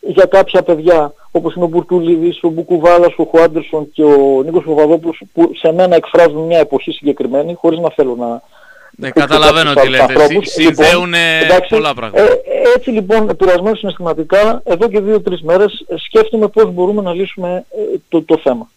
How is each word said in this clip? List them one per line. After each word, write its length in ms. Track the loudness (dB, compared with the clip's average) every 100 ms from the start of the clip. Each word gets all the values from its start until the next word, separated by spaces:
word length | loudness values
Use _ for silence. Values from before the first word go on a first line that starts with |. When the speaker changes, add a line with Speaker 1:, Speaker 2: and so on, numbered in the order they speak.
Speaker 1:
για 240 | -2 2
κάποια 380 | 4 4 2 0
παιδιά, 520 | 0 0 2 2 0 -8 -8
όπως 240 | -6 -6
είναι 100 | -4
ο 40 | -4
Μπουρτούλιδης, 680 | -4 -2 -2 0 0 0 -2
ο 60 | -6
Μπουκουβάλας, 680 | -6 -4 0 2 4 2 0
ο 80 |
Χουάντερσον 640 | 0 2 2 0 -6 -8 -8
και 100 | 0
ο 380 | 4 4 4 0
Νίκος 200 | 0 -4
Παπαδόπουλος, 580 | -2 0 2 2 -2 -10 -10
που 200 | 0 0 0
σε 160 | -2
μένα 240 | 0 2 2
εκφράζουν 500 | 2 2 4 2 -2
μια 120 | 0
εποχή 340 | 0 -2 -6
συγκεκριμένη, 640 | -6 -4 -4 -4 -4 -4
χωρίς 240 | -2 -2 -2
να 120 | -4
θέλω 260 | -4 -8 -6
να 260 | -8 -10 _ _ -20 -20 -20 _
Speaker 2:
Ναι, 100 | -4
Speaker 1:
θίξω 140 | -2 0
Speaker 2:
καταλαβαίνω 460 | 2 2 2 2
Speaker 1:
κάποιους 180 | 2 2
Speaker 2:
τι 60 | 2
Speaker 1:
άλλους 100 | 2
Speaker 2:
λέτε. 120 | 4
Speaker 1:
ανθρώπους. 260 | 4 2 -4
Speaker 2:
Συ-, 120 | 0
συνδέουνε 560 | 0 4 2 2 0 -2
Speaker 1:
Λοιπόν, 260 | 0 0 2
εντάξει, 240 | 2 2
Speaker 2:
πολλά 200 | -2 -2
πράγματα. 280 | -4 -4 0
Speaker 1:
ε, 180 | 2 0 -2 -2 2 0
έτσι 140 | 0
λοιπόν, 380 | -6 0 0 0
επηρεασμένος 500 | 0 2 2 0 -4
συναισθηματικά, 840 | -6 -8 -6 -6 0 2 2 0
εδώ 240 | -2 -2 0
και 120 | 0
δύο-τρεις 420 | 0 -2 -2 -6
μέρες, 420 | 0 0 0 -2 -12
ε, 60 | -12
σκέφτομαι 500 | -2 0 0 0 -2
πώς 220 | 0 0
μπορούμε 320 | 0 -2 -2
να 100 | -4
λύσουμε, 520 | -6 -8 -8 -8 -8 -8
ε, 260 | -10 -8 -8 _
το, 140 | -4
το 140 | 0 -2
θέμα. 280 | 0 -4 -8